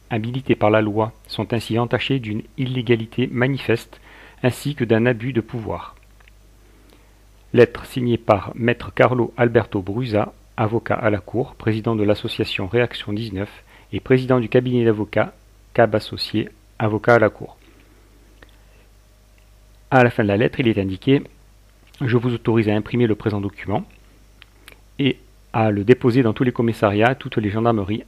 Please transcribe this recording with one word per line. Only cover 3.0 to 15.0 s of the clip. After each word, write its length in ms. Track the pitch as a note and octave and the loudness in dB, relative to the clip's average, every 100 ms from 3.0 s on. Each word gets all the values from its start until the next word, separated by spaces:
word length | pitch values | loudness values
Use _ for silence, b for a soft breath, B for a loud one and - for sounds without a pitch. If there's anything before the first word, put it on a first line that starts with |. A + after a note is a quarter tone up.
| A2+ - B2+ | 0 -4 -2
manifeste 720 | B2+ B2+ C3+ - A2+ - - B B B B | 0 -2 -2 -2 -2 -4 -20 B B B B
ainsi 320 | B2+ - C#3 D3+ | -2 -2 -6 -4
que 100 | A#2 | 0
d'un 200 | A2 A#2 | 2 2
abus 280 | A#2+ B2 | 0 -4
de 80 | B2+ | -4
pouvoir. 540 | - B2 G2 F2+ - - _ _ _ _ _ _ b b b b b b b _ _ | -4 -8 -8 -10 -12 -20 _ _ _ _ _ _ b b b b b b b _ _
Lettre 320 | A#2+ A#2 - - | 4 4 2 -10
signée 320 | C3+ B2 A#2 | -4 -2 0
par 360 | - G2+ - - | 2 0 0 -4
Maître 380 | A#2 A#2+ - | -2 -2 -2
Carlo 400 | - A#2+ B2 A2+ - | 2 2 2 -2 0
Alberto 460 | A#2+ A#2 - G#2 | 2 2 0 -4
Brusa, 520 | F#2+ G#2 B2+ G#2 - - _ - | -4 -6 -2 -2 -2 -8 _ -4
avocat 400 | A2 A2+ - G#2 | -2 -2 -2 0
à 140 | A2 | 0
la 100 | G#2 | -2
Cour, 360 | - G#2+ C#3 - | -4 -6 -6 -4
président 420 | A2+ A2 A2 A2 | -2 -2 -2 0
de 60 | |
l'association 640 | G#2 G2+ A2+ - G#2+ - G2 | 0 0 -4 -6 -4 -6 -2
Réaction 440 | A#2 A#2+ - - | -2 -2 -6 -8
dix-neuf 520 | G#2 A2+ F#2+ G#2 - b b b | -8 -6 -8 -10 -12 b b b
et 80 | G2 | -8
président 400 | - C3 B2+ B2+ | 0 2 4 0
du 80 | A2 | 2
cabinet 380 | B2+ B2 B2 A2+ | 0 2 2 2
d'avocats 480 | G#2+ | 2